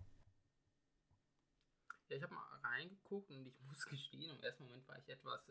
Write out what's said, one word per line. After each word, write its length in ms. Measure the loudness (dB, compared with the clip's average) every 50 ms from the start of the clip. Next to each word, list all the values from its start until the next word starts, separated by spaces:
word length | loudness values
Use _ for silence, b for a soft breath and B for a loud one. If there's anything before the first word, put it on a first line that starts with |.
| -8 -8 -10 -14 -16 -18 -20 -20 -20 _ _ _ _ _ _ _ _ _ _ _ _ _ -20 _ _ _ _ _ _ _ _ _ -20 _ _ _ _ -10 -10 -10 _ 0
Ja, 80 | 2
ich 60 | 2 2
hab 80 | 2
mal 300 | 0 -2 -2 -4 -4 0 4
reingeguckt 680 | 6 6 6 4 2 -4 -8 -4 2 2 2 2 0
und 160 | -6 -6 -6
ich 120 | -6 -8 -8 -8
muss 240 | -4 2 2 2
gestehen, 440 | 4 4 0 0 0 -4 -4 -4 -4
im 100 | -4 2
ersten 240 | 2 2 2 2 -6
Moment 220 | -8 -8 -8 -8
war 120 | -8 -10 -10
ich 100 | -6 -6
etwas, 400 | -6 -4 0 0 0 0 0 -6